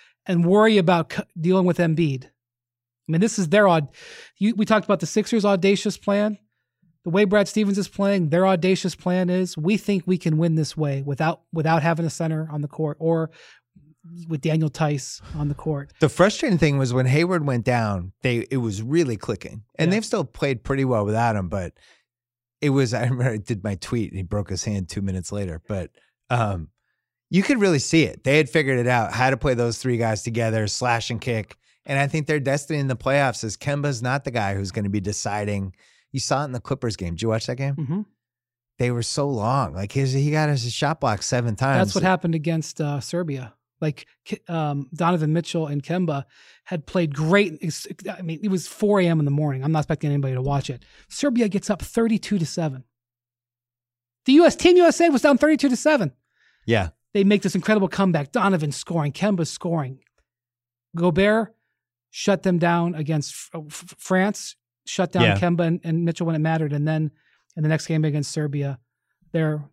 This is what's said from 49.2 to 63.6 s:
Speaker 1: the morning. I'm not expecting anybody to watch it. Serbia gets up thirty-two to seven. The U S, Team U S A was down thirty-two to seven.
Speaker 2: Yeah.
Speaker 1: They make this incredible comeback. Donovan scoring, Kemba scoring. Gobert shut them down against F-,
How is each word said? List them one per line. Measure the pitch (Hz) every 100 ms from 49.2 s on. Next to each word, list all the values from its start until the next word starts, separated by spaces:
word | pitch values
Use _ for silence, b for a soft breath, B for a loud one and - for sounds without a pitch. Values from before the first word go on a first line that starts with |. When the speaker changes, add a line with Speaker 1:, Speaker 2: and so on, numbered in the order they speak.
| 143
Speaker 1:
the |
morning. | 143 151 131
I'm | 143
not | 156
expecting | 147 151 147
anybody | 143 135
to | 127
watch | 135 139 139
it. | 120 b b b
Serbia | - 285 240 214
gets | 196 -
up | 196
thirty-two | - 226 226 220 - 202
to | 160
seven. | - 156 131 - _ _ _ _ _ _ _ _ _ _ _ _ _ -
The |
U | 285 330
S, | -
Team | 359 359
U | 339
S | -
A | 339
was | 262
down | 294 269
thirty-two | 302 311 277
to | 247
seven. | 302 294 156 - _ _ _ _ -
Speaker 2:
Yeah. | 110 87 - _
Speaker 1:
They | 208
make | 196 208
this | 190 185
incredible | 208 214 190
comeback. | - 196 165 139
Donovan | 240 196 185 151
scoring, | - - 170 147
Kemba | - 208 185 156
scoring. | - 175 165 131 131 _ _ _ _ _ _ _ _ _ 165
Gobert | 175 165 202 220 220 _ _ _ _ _ _
shut | - - 190
them | 190 175
down | 170 170 170 160
against | 147 156 - - -
F-, | 165